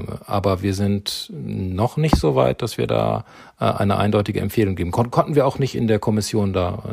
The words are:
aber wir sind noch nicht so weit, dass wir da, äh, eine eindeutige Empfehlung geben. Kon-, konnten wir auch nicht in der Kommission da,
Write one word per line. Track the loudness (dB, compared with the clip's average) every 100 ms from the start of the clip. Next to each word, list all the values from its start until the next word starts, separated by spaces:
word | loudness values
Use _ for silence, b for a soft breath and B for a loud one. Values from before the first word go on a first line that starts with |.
| -8 -10
aber | -4 -2 0 0
wir | 0
sind | 0 0 0 -2 -8 -10
noch | -10 -8 -4 -4 0 -2 0
nicht | 2 4
so | 2 2
weit, | 2 0
dass | -4 -4
wir | 0
da, | 0 0 -2 -6 B B B
äh, |
eine | -2 0 2 2
eindeutige | 2 2 0 -2
Empfehlung | -2 0 0 0
geben. | -2
Kon-, | 0 0
konnten | 2 2
wir | 2
auch | 2 2
nicht | -2
in | 0 2
der | 2
Kommission | 2 0 0 0 0
da, | 0 -2 -4 -8